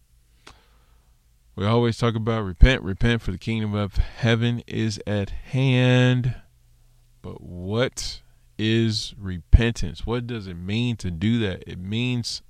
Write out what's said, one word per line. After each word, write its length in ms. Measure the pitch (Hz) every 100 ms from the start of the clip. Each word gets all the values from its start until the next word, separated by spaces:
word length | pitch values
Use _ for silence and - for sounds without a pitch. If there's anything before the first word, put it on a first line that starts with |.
| _ _ _ _ - - _ _ _ _ _ _ _ _ _
We 120 | - 101
always 320 | 117 117 110
talk 180 | 120 113
about 260 | 110 113
repent, 400 | 98 87 123 131
repent, 400 | 76 95 117 117
for 100 | -
the 60 | 87
kingdom 360 | - 113 107
of 220 | 104 101 -
heaven 680 | - - 113 113 120 120 -
is 340 | 107 110 104 -
at 240 | 104 98
hand. 1080 | - - 131 135 127 127 127 127 127 123 117 - _ _ _ _ _ _ _
But 200 | 92 92
what 800 | - 87 92 110 131 - - - - _ _ -
is 560 | 110 113 113 107 - -
repentance? 880 | 95 90 - - 117 113 87 -
What 220 | - 120 120
does 200 | 117 95
it 100 | 85
mean 400 | 90 110 123 113
to 140 | 92
do 280 | 82 104 117
that? 220 | 104 87 -
It 120 | 87
means 640 | 92 110 123 123 - -